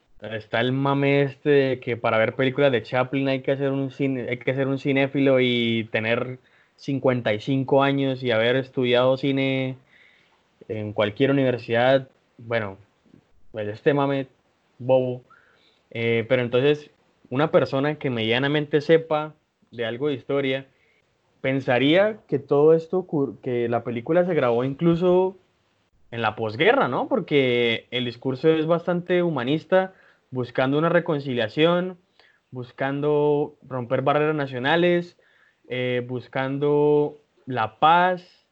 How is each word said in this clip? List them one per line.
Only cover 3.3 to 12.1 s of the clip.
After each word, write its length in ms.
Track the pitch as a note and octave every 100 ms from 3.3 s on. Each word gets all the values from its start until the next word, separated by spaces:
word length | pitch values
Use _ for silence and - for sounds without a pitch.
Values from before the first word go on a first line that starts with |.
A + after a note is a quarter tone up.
| C3+
que 100 | C3+
hacer 180 | C3+ C#3
un 200 | C#3 C3+
cine, 380 | - C#3 B2+ A2+
hay 80 | B2
que 160 | -
ser 140 | C3 C3+
un 100 | C3+
cinéfilo 640 | D3+ C3+ C3+ C#3 C3+ C3
y 480 | B2+ A#2+ A#2 A2+ G#2+
tener 460 | A2 A2 A#2+ B2 B2+ _ _ _ _
cincuenta 580 | - C3+ C3+ B2 A#2
y 60 | G#2+
cinco 420 | - C3+ C3 C#3
años 400 | C#3 C#3 C3+ B2+
y 80 | B2+
haber 260 | A2 A#2 C3
estudiado 600 | B2+ C3+ B2 A#2+ B2+ C3
cine 580 | C#3+ C3+ C3+ C3 C3 B2+ _ _ _ _ _ _ _ _ -
en 260 | G#2+ G#2
cualquier 380 | G#2 G#2 G#2 C3+
universidad. 760 | C#3 C3 A#2+ A#2 A#2 B2+ C3+ C3